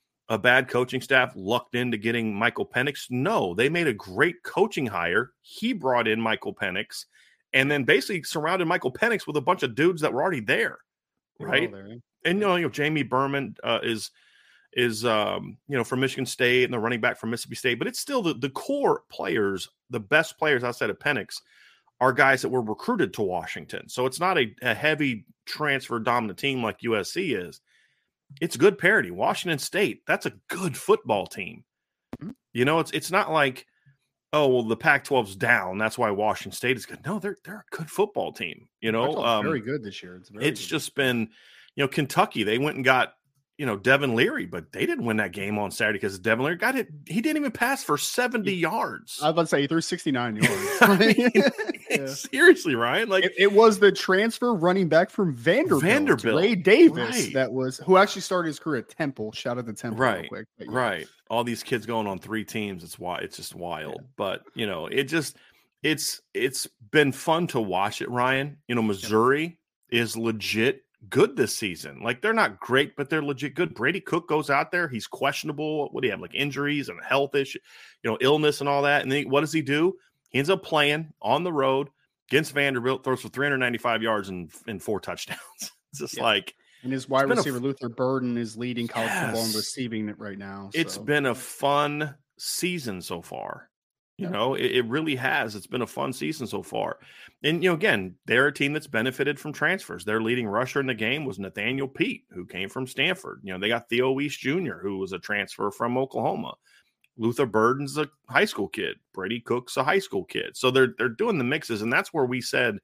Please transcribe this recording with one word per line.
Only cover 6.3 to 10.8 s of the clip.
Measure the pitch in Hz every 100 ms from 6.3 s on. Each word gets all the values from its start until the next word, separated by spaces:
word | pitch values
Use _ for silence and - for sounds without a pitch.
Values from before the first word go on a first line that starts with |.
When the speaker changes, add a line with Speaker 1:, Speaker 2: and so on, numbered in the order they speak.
| 107 107
Speaker 1:
Penix | - 98 92 110 - - _ _ _ _
and | 131 139
then | 147 123
basically | 156 - 190
surrounded | 135 165 151 185 160
Michael | 180 135
Penix | - 226 208 -
with | 147
a |
bunch | 135 185
of | 131
dudes | 110 170 170
that | 151
were | 117
already | 180 151
there, | 104 170 220 -